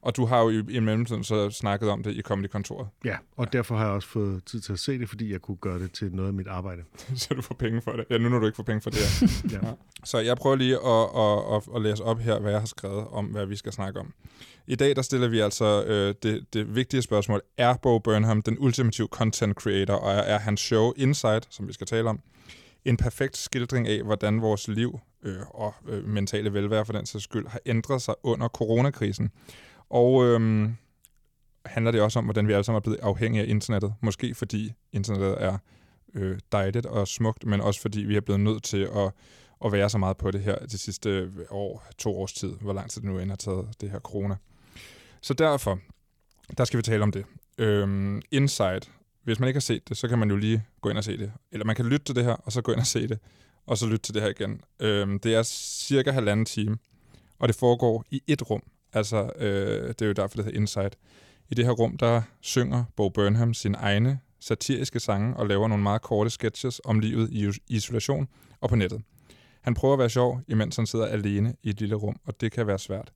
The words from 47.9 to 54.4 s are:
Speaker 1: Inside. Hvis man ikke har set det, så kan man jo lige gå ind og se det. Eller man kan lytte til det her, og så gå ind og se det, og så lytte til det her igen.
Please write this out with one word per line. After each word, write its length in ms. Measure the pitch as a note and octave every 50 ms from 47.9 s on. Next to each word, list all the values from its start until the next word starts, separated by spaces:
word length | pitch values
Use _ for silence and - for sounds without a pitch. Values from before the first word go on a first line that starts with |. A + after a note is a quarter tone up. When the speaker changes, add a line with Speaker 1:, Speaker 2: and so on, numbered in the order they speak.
| G2 G2 G2 G2 G2+ G#2 - _
Speaker 1:
Inside. 500 | - C3+ C#3 C#3 - - G#2+ F#2 F#2 F#2+ - - - _ _ _ _ _ _
Hvis 160 | A#2 A2+ A2
man 80 | B2+ C3
ikke 80 | C3
har 40 | C#3+
set 280 | C3 - A#2+ - _ -
det, 80 | -
så 120 | - - A#2
kan 100 | B2 A#2+
man 120 | A2 G#2
jo 60 | G2
lige 280 | G2+ G#2 G#2+ A2+ A2 G#2+ _ _ _
gå 80 | - G#2
ind 100 | G#2 G#2+
og 60 | G2+
se 140 | G#2+ F#2+ -
det. 140 | G#2 G2+ A2 - _ _
Eller 140 | - A2 G#2+
man 100 | A2 A2
kan 80 | - A#2+
lytte 180 | A#2 C3+ D3 -
til 100 | - C3+
det 80 | B2 A#2+
her, 80 | A#2+
og 200 | A2+ - - -
så 100 | G#2 B2
gå 100 | A2+ -
ind 80 | A2+ -
og 60 | B2
se 220 | - - A2+ - A2+
det, 100 | A2+ G#2+ _ - _ _ _ _ _ _ _
og 120 | - B2+ G#2
så 80 | A#2+
lytte 120 | A2+ G#2+ A2
til 120 | - - A2
det 80 | G#2+
her 60 | G#2+ G#2
igen. 320 | G2 -